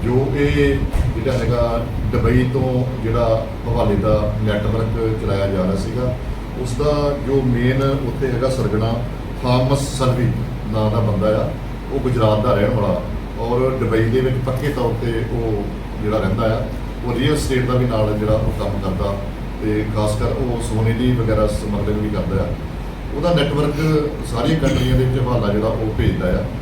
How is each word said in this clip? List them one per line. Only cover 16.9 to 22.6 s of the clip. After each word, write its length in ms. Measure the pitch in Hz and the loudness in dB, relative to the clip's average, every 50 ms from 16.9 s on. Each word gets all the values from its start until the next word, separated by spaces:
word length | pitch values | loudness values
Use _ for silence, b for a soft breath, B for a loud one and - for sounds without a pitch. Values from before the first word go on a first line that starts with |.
| - - - | -8 -6 -4
ਉਹ 140 | 120 - 117 | -4 -2 0
ਰੀਅਲ 160 | 135 151 151 | 2 2 2
ਅਸਟੇਟ 300 | 139 - - 135 127 123 | 2 0 0 0 0 2
ਦਾ 80 | 123 123 | 2 2
ਵੀ 120 | 123 127 | 2 2
ਨਾਲ 340 | 120 113 110 107 107 104 104 | 2 2 0 0 0 0 0
ਜਿਹੜਾ 140 | 104 104 101 | 2 2 2
ਉਹ 300 | - - - - - 101 | 2 2 0 -2 -2 -2
ਕੰਮ 160 | 98 101 98 | -2 -2 -2
ਕਰਦਾ 380 | 98 98 92 92 98 98 101 101 - - - - - - - - - | -2 -2 -2 -2 -2 -2 -2 -4 -4 -6 -8 -8 -8 -8 -8 -4 -2
ਤੇ 220 | 107 104 107 107 107 - | 0 0 0 0 0 0
ਖਾਸ 200 | 107 104 107 107 107 | 0 0 0 0 0
ਕਰ 60 | 113 | 0
ਉਹ 360 | 110 110 110 127 123 110 113 | -2 0 0 -2 -2 -2 -2
ਸੋਨੇ 300 | - - 110 107 110 113 | -2 -2 -2 0 2 0
ਦੀ 200 | 113 113 123 123 | 2 2 2 2
ਵਗੈਰਾ 360 | 123 117 110 107 107 107 110 107 | 2 2 2 2 2 2 2 2
ਸਮਗਲਿੰਗ 520 | 104 - - 104 101 101 101 104 104 104 | 0 -2 -2 -2 -2 -2 -2 -2 -2 0
ਵੀ 80 | 104 107 | -2 -2
ਕਰਦਾ 340 | 104 107 - - - - - | -2 -2 -2 -2 0 -2 -2
ਆ। 40 | 85 - - | -2 -4 -6